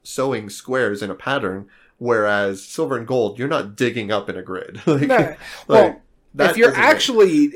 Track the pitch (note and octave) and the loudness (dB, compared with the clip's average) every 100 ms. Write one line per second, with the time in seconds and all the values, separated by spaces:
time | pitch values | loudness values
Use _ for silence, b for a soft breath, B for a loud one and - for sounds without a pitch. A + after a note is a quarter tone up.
0 | - - C3+ A#2 G2+ - - C3 A2 G2+ | -12 -6 -4 -4 -8 -14 -6 -2 -2 -2
1 | G2+ E2 B2+ C#3 F#2+ G2 G2+ b b _ | -8 -8 -6 -4 -4 -8 -14 b b _
2 | A#2+ A2 G#2 G2+ G2 G2 - - D3 A#2+ | -2 0 2 0 -2 -4 -10 -6 -4 -4
3 | A#2 B2+ G#2 A2+ C#3+ D3 G2+ G#2 A#2+ A#2+ | -2 -2 -2 -4 -4 -4 -6 -4 -2 -2
4 | G2+ G#2 G2+ F2+ F2+ F#2 - G2+ - C#3 | -4 -4 -4 -10 -10 -12 -12 -4 0 2
5 | C4+ C4 - - B B - - F3 - | 2 2 0 -6 B B 4 4 4 0
6 | _ _ _ C#3 E3 F#3+ A#3 F#3+ B3+ D#4 | _ _ _ 0 0 4 4 4 2 2
7 | - A3+ F#3+ D3+ D3 | 2 4 4 6 2